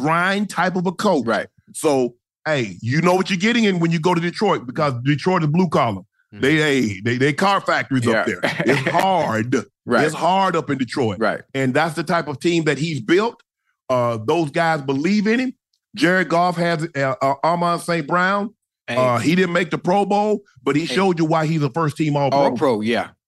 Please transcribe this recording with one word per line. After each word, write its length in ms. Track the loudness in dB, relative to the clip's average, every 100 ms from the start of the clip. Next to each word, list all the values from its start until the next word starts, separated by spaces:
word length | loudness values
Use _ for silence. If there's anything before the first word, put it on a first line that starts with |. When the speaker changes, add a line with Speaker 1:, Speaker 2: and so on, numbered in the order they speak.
Speaker 1:
grind 460 | -2 0 0 -2 -4
type 240 | -2 -2 0
of 100 | -4
a 60 |
coach. 340 | -2 0 0 0
Speaker 2:
Right. 220 | -2 -4 _ -20
Speaker 1:
So, 420 | -4 0 2 0 -4 _ _ -4
hey, 320 | -2 -4 -6
you 200 | -4 0
know 140 | 2 2
what 140 | 0
you're 80 | 0
getting 240 | 0 2
in 160 | 2 2
when 120 | 0
you 80 | 0
go 140 | 2
to 80 | 0
Detroit 460 | -2 0 0 0 -2
because 260 | -2 -2 0
Detroit 380 | 0 0 2 0
is 80 | 2
blue 180 | 2 2
collar. 320 | 2 0 -2 -8 _ _
Speaker 2:
Mm-hmm. 80 | -2
Speaker 1:
They, 140 | 0 2
hey, 440 | 2 2 0 -2
they, 140 | -4 0
they 160 | 0
car 280 | 2 2 2
factories 460 | 0 -2 0 0 2
up 200 | 0 0
Speaker 2:
Yeah. 80 | -2
Speaker 1:
there. 220 | -4 -2 0
It's 220 | 0 0
Speaker 2:
<laughs> 20 |
Speaker 1:
hard. 640 | 0 2 2 0 -2 0 -2 -4 _ -2
Speaker 2:
Right. 180 | 0 2
Speaker 1:
It's 80 | 0
hard 400 | 0 2 2 0
up 140 | -2
in 80 | -4
Detroit. 400 | -4 -2 -2 0
Speaker 2:
Right. 220 | -2 -2 -6 -4
Speaker 1:
And 180 | 0
that's 220 | 0 0 -2
the 80 |
type 240 | -2 -2 -2
of 120 | -4
team 260 | 0 0 0
that 120 | -2
he's 240 | -2 -4
built. 400 | 0 2 2 -4 _ _ _ _ -4
Uh, 300 | 0 0 -2 -2
those 240 | 0 0
guys 320 | 0 0 0
believe 460 | -2 -4 0 0 2
in 120 | 0
him. 140 | -2 -8 _ _ _ -2
Jared 320 | 2 2 2
Goff 260 | 2 0 0
has, 300 | -2 -2 -4 -4
uh, 200 | -4 0
uh, 140 | -2 0
Amon 360 | 0 0 0 -2
Saint 280 | -2 -4 0
Brown. 480 | 0 2 0 -4 -8 _ _ -6
Speaker 2:
Hey. 80 | 0
Speaker 1:
Uh, 240 | 2 2
he 160 | 2 2
didn't 180 | 2
make 160 | 0 -2
the 80 | -4
Pro 280 | 0 0 2
Bowl, 360 | 0 0 -2 -6 _
but 120 | -2 0
he 100 | 0
Speaker 2:
Hey. 100 | 0
Speaker 1:
showed 240 | 2 2
you 60 | 2
why 200 | 0 0
he's 160 | 0
a 80 | -2
first 260 | -2 -2 -2
team 200 | -2 0
All 140 | 2
Pro. 80 | 2
Speaker 2:
All 180 | 2 2
Pro, 240 | 0 0
yeah, 280 | 0 -2 -4 _